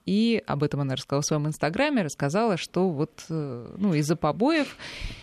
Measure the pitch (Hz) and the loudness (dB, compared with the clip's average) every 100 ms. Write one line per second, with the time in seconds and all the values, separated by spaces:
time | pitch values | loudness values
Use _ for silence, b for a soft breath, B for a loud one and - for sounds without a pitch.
0 | - 202 233 220 - 139 147 143 135 131 | 0 2 4 2 0 0 0 0 -2 -4
1 | - 139 143 151 147 - 151 202 294 262 | -2 -2 2 0 0 -2 -2 2 2 2
2 | 151 - 139 190 233 170 - 175 185 143 | 0 -2 0 2 2 0 -2 0 0 0
3 | 156 - - 160 143 120 117 - 202 151 | -4 -6 -8 -6 -4 -8 -10 -2 2 2
4 | 147 151 151 156 262 320 269 - B B | 2 2 0 2 2 2 0 -6 B B
5 | B B | B B